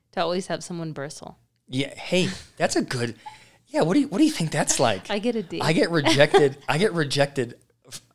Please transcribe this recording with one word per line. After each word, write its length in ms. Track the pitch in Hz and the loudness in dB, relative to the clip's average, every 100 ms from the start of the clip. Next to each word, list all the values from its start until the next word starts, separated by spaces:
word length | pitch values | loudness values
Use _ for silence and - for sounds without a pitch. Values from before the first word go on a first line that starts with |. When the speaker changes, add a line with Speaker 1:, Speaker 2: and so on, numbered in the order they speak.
| _ | _
Speaker 1:
to 100 | 196 | -4
always 240 | 170 180 185 | -2 -2 -4
have 160 | 170 | -8
someone 300 | 165 175 160 | -8 -8 -8
bristle. 440 | 139 143 - - - _ _ - | -8 -10 -12 -18 -20 _ _ -8
Speaker 2:
Yeah. 240 | 131 139 - | -4 -4 -6
Hey, 320 | - 180 190 185 - - | -2 0 0 -2 -12 -4
that's 200 | 175 339 | -2 0
a 60 | |
good, 340 | - 127 120 - - - - _ _ | -2 -4 -4 -6 -16 -20 -20 _ _
yeah. 160 | 302 | 0
What 120 | 156 | 2
do 60 | 240 | 2
you, 60 | - | 2
what 120 | 202 | 2
do 60 | |
you 60 | 311 | 2
think 220 | - 156 | 2 -2
that's 260 | 147 - - | -2 0 2
like? 320 | 120 95 - | 2 0 -4
Speaker 1:
I 80 | 202 | -4
get 160 | 233 | -2
a 80 | 226 | -4
D. 180 | 175 165 | -4 -4
Speaker 2:
I 120 | 156 | 0
get 180 | 170 190 | 2 2
rejected. 680 | 165 196 139 151 196 139 131 - | 2 4 4 6 6 4 2 -4
I 100 | 147 | 0
get 140 | 196 | 0
rejected. 680 | 170 139 143 139 135 120 - _ _ _ - _ | 0 0 0 0 0 -6 -8 _ _ _ -20 _